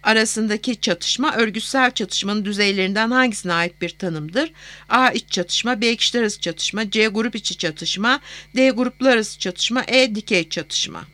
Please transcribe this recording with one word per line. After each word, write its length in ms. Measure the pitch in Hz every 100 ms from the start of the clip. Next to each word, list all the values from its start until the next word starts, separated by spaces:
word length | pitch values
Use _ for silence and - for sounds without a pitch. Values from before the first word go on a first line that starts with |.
arasındaki 760 | - 220 226 220 220 208 254 220
çatışma, 540 | - 170 - - 294 -
örgütsel 560 | 220 202 - 269 254
çatışmanın 540 | 254 196 - 196 214 202
düzeylerinden 680 | 202 202 196 185 202 226
hangisine 420 | 254 254 202 180
ait 280 | 170 175 -
bir 80 | 170
tanımdır? 640 | - 185 160 151 202 320 - - - -
A. 220 | 240 254
İç 180 | - -
çatışma, 520 | - 175 - 233 233
B. 140 | 233 226
Kişiler 260 | - 240
arası 180 | 220 -
çatışma, 500 | 175 160 - 202 214
C. 160 | 220 220
Grup 280 | 208 226 220
içi 220 | - -
çatışma, 640 | 170 151 165 190 226 277 - - - 233
D. 140 | 262
Gruplar 440 | 226 254 - 262
arası 260 | 233 208 -
çatışma, 440 | 185 180 - 247 -
E. 280 | 254 262 208
Dikey 340 | - 190 160
çatışma. 560 | - 151 - - 82 160